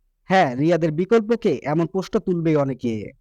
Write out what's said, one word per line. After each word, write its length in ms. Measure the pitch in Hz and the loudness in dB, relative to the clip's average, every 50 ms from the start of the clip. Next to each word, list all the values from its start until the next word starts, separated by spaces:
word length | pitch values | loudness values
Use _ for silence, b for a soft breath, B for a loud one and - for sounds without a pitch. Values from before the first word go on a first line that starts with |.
| _ _ _ _ _ | _ _ _ _ _
হ্যাঁ, 320 | _ 185 190 175 135 120 | _ 4 4 4 2 0
রিয়াদের 360 | 127 147 165 175 160 165 165 | 0 2 2 2 2 0 -2
বিকল্পকে 680 | 151 151 190 185 233 233 214 208 233 226 - 202 143 113 - | -2 -2 0 2 2 0 2 0 -4 0 0 -2 -2 0 -2
এমন 220 | 139 151 165 165 | -2 0 0 -2
প্রশ্ন 340 | 160 - 190 185 - - 220 | -2 -2 -6 -6 -2 -4 -4
তুলবেই 360 | - 190 180 170 160 165 156 | -2 -2 -2 0 0 2 2
অনেকে। 560 | 147 139 135 131 127 - 120 113 107 98 - - _ | 2 0 -2 -4 -4 -4 -6 -6 -6 -8 -12 -16 _